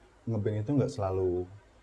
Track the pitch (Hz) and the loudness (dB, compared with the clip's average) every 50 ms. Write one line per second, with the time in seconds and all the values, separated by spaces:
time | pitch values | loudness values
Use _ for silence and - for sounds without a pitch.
0 | - - - - - 120 113 104 101 110 107 107 107 143 147 131 107 - - 107 | -20 -20 -20 -12 -6 -4 -2 0 0 0 -2 -2 0 2 2 2 2 2 0 -2
1 | 98 95 92 95 92 92 87 90 90 90 - - - - - - | -2 0 0 2 2 2 2 0 -2 -6 -10 -20 -20 -20 -20 -20